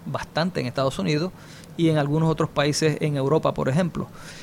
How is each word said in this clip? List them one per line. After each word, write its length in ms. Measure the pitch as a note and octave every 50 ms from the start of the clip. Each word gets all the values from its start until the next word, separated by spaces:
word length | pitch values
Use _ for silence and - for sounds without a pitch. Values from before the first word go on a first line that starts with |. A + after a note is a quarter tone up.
| -
bastante 560 | - C#3 - - - - D3 E3 F#3+ - D#3
en 60 | B2+
Estados 320 | B2 - - C3+ C3+ - -
Unidos 340 | G3 F3 D3+ D3 E3 F#3 - - - - - - - - - -
y 100 | E3 D#3+
en 80 | D#3
algunos 320 | D3+ C#3+ C#3+ D3 D#3+ D#3+ D#3+
otros 220 | D#3 D#3 D#3+ D3+
países 480 | - D3 C#3+ D3 C#3+ - D#3 D#3 D3 -
en 160 | - D3+ D3
Europa, 380 | C#3 C3+ C#3 D3+ D#3+ D3+ C#3+ -
por 160 | - - C3
ejemplo. 360 | C3 E3 F#3 E3 - - - - - - - - - -